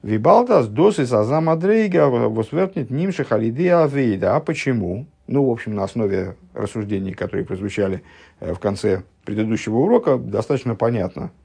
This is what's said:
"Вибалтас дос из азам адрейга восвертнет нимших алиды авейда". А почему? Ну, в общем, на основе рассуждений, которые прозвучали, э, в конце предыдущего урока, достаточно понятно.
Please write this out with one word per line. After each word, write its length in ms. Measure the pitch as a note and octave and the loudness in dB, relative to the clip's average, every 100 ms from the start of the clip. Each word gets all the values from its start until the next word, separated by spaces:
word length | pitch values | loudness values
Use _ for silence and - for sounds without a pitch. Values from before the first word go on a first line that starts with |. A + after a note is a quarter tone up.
"Вибалтас 640 | G2+ G#2+ A#2+ G#3+ B3 G3+ A#2 | -2 0 6 6 6 2 2
дос 320 | G#2+ F#3+ G3 | 2 2 4
из 140 | B2+ | 0
азам 380 | A#2 G#2+ D3+ D#3+ | 2 2 0 0
адрейга 580 | E3 F#3 A3 G#3+ F3 C#3+ | 0 2 2 2 2 2
восвертнет 800 | B2 A2 A2+ G#2+ D3+ F#3+ F#3 A#2+ | 2 0 -2 -2 -2 -2 -4 -6
нимших 440 | B2+ F#3+ F3+ C#3 | -4 -2 -4 -2
алиды 360 | A2 A#2 B2 F3+ | 0 0 0 2
авейда". 680 | E3+ D#3 C#3 B2+ F#2+ F#2 | 4 4 2 0 2 2
А 60 | C3 | 0
почему? 680 | D#3+ D#3+ - A#2+ F2+ F#2+ D3 _ - | 0 -4 -2 -2 -2 -6 -10 _ -4
Ну, 180 | C3+ | 0
в 60 | C3+ | 2
общем, 240 | A#2 - | 0 -4
на 100 | G#2 | -4
основе 520 | G2 A#2+ G#2+ G2 F#2 - - | -4 -2 -2 -2 -4 -10 -16
рассуждений, 580 | - G#2 A2+ G#2 G2+ F#2+ | -8 -6 -6 -4 -4 -4
которые 320 | F2 - G2 | -6 -6 -6
прозвучали, 580 | F#2+ F#2+ G2+ F#2+ G2 F#2 - - - _ | -6 -6 -6 -2 -2 -2 -10 -20 -20 _
э, 140 | D#2+ | -8
в 40 | F2 | -4
конце 440 | G#2 G2+ G#2+ F#2+ F#2+ _ - | -4 0 0 0 -4 _ -8
предыдущего 500 | G#2 A2 A2 - A2+ | -4 -2 -2 -2 0
урока, 400 | E3 A#3+ A#3 C3 | 2 2 2 0
достаточно 580 | A#2+ G#2+ A2 C#3 A#2 | -2 -4 -2 -2 -2
понятно. 580 | A2 A#2 A#2 F#2 - F#2+ _ | -2 0 0 -4 -6 -12 _